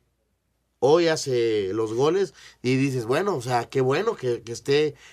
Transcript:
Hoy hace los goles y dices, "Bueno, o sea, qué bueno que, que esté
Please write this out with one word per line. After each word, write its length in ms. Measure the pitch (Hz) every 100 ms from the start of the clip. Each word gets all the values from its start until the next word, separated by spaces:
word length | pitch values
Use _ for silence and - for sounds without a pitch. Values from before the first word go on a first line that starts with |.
| _ _ _ _ _ _ _ -
Hoy 260 | 127 165 170
hace 600 | 156 - 123 117 107 95
los 220 | 104 110
goles 400 | 113 156 185 190 - - -
y 140 | 123 131
dices, 300 | 139 131 110
"Bueno, 300 | 139 202 160
o 60 |
sea, 260 | 117 123 117
qué 120 | 135
bueno 360 | 131 143 220 214
que, 260 | 127 117
que 100 | 110
esté 420 | 117 - 143 151 139 -